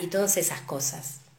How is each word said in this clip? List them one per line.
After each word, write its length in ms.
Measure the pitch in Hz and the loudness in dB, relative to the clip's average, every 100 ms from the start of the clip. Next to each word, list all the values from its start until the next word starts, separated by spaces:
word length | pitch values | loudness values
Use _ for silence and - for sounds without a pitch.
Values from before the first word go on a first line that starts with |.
y 60 | 170 | 0
todas 280 | 190 196 - | 2 4 4
esas 240 | 120 139 | 2 0
cosas. 600 | - 139 139 - - - - | -4 -2 -2 -4 -8 -12 -18